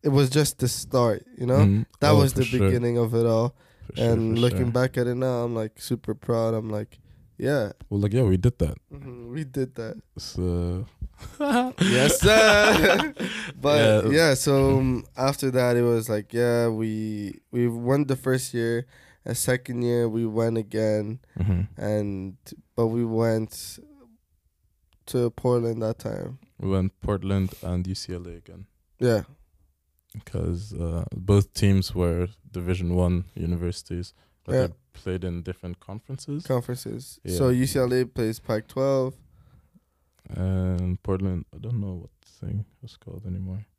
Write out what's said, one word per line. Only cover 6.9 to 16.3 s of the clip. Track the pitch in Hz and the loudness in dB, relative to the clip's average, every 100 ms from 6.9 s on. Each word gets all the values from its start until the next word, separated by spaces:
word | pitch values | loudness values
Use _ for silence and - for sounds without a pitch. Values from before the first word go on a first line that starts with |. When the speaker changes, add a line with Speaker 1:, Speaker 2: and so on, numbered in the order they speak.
| - _ - - _ | -14 _ -20 -20 _
Speaker 1:
yeah. | 120 143 104 - - | -2 0 -2 -8 -4
Speaker 2:
Well, | 101 | -2
like, | 101 | 0
yeah, | 113 | 2
we | 117 92 | 4 4
did | 120 - | 2 0
that. | 80 64 _ | -4 -4 _
Speaker 1:
Mm-hmm, | 143 139 123 117 | -16 -16 -14 -12
we | 123 147 | -10 -8
did | 135 131 123 | -4 -6 -6
that. | 113 220 _ - | -10 -12 _ -16
Speaker 2:
So | - - 90 87 87 90 110 _ - _ - - | -12 -6 -2 -2 -2 -4 -8 _ -14 _ -18 -6
<laughs> | 285 247 254 - | 0 0 0 0
Speaker 1:
Yes, | - - - - | 2 4 4 6
sir. | 196 220 220 208 208 202 175 - 311 - 196 220 | 6 8 8 8 6 6 4 4 0 -4 -8 -8
<laughs> | - - | -12 -2
But | 143 147 113 107 110 | 2 6 6 6 4
Speaker 2:
Yeah. | |
Speaker 1:
yeah, | 147 165 | 4 4
so, | 131 - 139 135 135 | 2 2 4 4 4
um, | 131 123 - - | 2 0 -6 -2
after | 131 139 135 | -2 0 0
that, | 127 123 120 | 2 2 4
it | |
was | 120 117 110 | 4 2 0
like, | 104 101 | -4 -4